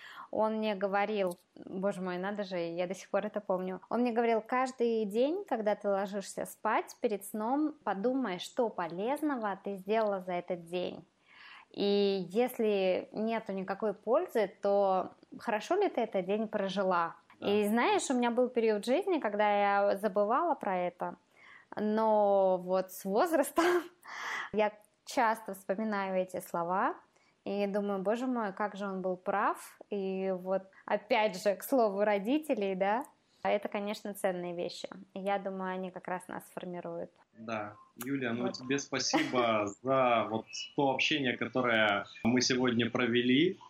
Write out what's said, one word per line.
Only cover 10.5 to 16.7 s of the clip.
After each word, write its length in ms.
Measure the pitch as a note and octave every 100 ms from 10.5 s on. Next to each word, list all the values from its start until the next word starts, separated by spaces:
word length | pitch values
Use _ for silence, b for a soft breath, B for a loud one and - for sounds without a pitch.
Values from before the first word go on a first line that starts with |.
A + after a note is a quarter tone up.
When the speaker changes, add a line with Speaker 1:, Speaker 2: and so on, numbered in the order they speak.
| F3 E3+
Speaker 1:
день. 380 | F3+ F3+ - - _ B B B B B
И 560 | - G3+ G3+ G3+ G3 E3+
если 800 | G3+ A#3+ A#3+ G#3+ G3+ F#3 F3+ -
нету 400 | - A3 A3+ G#3+
никакой 420 | F#3+ F#3+ G3 A3
пользы, 560 | G3+ A3 C#4 F4+ A#3+ F#3+ -
то 500 | G3+ G3+ G3 F#3 F3 - _ -
хорошо 380 | - G#3 - F#4
ли 120 | F#4+
ты 120 | -
этот 260 | A3+ G3 F3+
день 220 | G#3+ A3
прожила?" 680 | G#3 G3